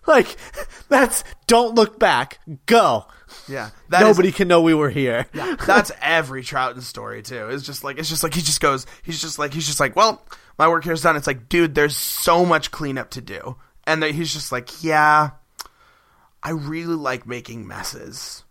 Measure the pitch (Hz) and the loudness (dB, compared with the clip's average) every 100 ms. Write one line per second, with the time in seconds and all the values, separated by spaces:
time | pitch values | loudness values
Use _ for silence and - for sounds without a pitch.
0 | - 277 185 - - - - - - 277 | 6 4 4 -6 -16 -14 -14 -16 0 2
1 | 247 - - - - 240 240 226 214 - | 4 0 -8 -10 2 4 4 2 2 2
2 | - 127 131 - - 147 - 233 180 113 | 2 2 -2 -10 -18 -12 4 4 6 2
3 | - - - - - 135 107 - - 175 | -4 -20 -20 -20 -12 -10 -10 -16 0 6
4 | 214 185 185 - 185 175 165 156 147 139 | 6 6 4 2 4 4 6 4 2 0
5 | 131 117 120 151 370 320 - 240 202 - | -2 -2 -4 -8 -8 -4 2 2 2 -6
6 | 147 165 139 131 123 139 127 127 120 - | 0 0 -2 -10 -8 -4 -4 -6 -16 -14
7 | 110 110 110 123 107 139 135 135 139 135 | -14 -14 -14 -12 -10 -10 -10 -10 -10 -8
8 | 151 156 165 160 151 - 151 135 - - | -6 -4 -2 -2 -2 0 0 0 -6 -16
9 | - 160 160 - 147 147 147 143 135 170 | -12 -8 -8 -6 -6 -4 -6 -2 0 2
10 | 220 - - - _ - 170 165 180 160 | 2 0 -14 -20 _ 2 2 2 -2 0
11 | 165 151 147 127 113 175 165 143 147 143 | 2 2 -2 -6 -2 2 2 2 2 0
12 | - - - 170 175 156 - - 147 131 | -6 -2 2 4 4 2 -2 -8 -6 -6
13 | - 131 127 90 - 127 _ _ - 160 | -8 -14 -14 -12 -14 -16 _ _ -4 -2
14 | 156 147 160 147 - 123 120 - 160 156 | -2 -4 -6 -6 -8 -8 -10 -8 -2 2
15 | 151 151 147 - _ - - _ _ _ | 4 4 2 -6 _ -18 -18 _ _ _
16 | _ _ _ _ 151 160 143 160 170 160 | _ _ _ _ -8 -8 -6 -8 -4 -4
17 | 139 127 110 120 120 113 104 95 - - | -4 -6 -8 -12 -12 -16 -14 -12 -12 -12
18 | - 127 - - _ | -16 -16 -16 -16 _